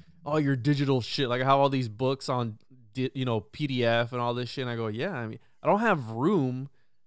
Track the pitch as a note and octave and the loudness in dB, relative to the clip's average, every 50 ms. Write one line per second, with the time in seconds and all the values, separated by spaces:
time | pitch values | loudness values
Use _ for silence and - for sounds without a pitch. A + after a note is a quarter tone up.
0 | - - - - - C#3+ D3+ D#3 D3 C#3 C#3 B2 A2+ D3 D3 C3+ C#3+ C3+ C3+ B2+ | -20 -20 -20 -14 -6 -2 0 2 2 2 0 2 2 2 2 2 2 2 2 2
1 | A2 - - C#3+ C#3 A#2 B2 B2+ B2+ C3+ C#3 C#3 C#3 C#3 C#3 C3 B2+ A2+ G#2 G#2 | 0 -2 -2 -2 0 0 0 2 4 4 4 6 4 4 2 0 -2 -4 -4 -2
2 | C3 C3 C#3 C3+ - - C3 B2 A#2+ A2+ G#2 A2 _ - C3 B2+ A#2 G#2+ G#2 B2+ | -2 -2 -2 -2 -4 -4 -4 -2 -4 -4 -8 -10 _ -20 -20 -20 -20 -10 -4 -4
3 | B2+ C3 - C#3 C3 B2 A#2 G#2+ - - - - D3+ C#3 C3 B2 A#2 A#2 A#2 A#2 | -4 -2 -2 -2 -2 0 -2 -2 -4 -6 -8 -6 -4 -2 0 2 2 4 4 2
4 | A#2+ A#2 B2+ B2 A#2+ A#2+ A#2+ B2 B2 A#2 - C#3+ B2+ B2 A#2+ A#2 A2+ A2 G#2+ A2+ | 2 0 -2 -2 -2 -2 -2 -2 -4 -6 -6 -6 -6 -4 -4 -4 -4 -4 -4 -4
5 | C#3+ G3+ F#3 B2+ A#2 A2 A2+ A#2+ - - - - - C#3+ F#3 G#3 A#3 A3+ F#3+ D3+ | -4 -4 -4 -6 -8 -8 -10 -12 -16 -20 -18 -4 0 2 2 4 4 2 2 2
6 | A#2+ A2 A2+ A#2 C3 F3+ G#3+ E3+ C3+ B2+ B2+ B2+ C3+ C#3 - _ _ _ _ - | -2 -4 -2 0 2 2 4 2 2 0 -2 -6 -8 -12 -14 _ _ _ _ -20
7 | _ | _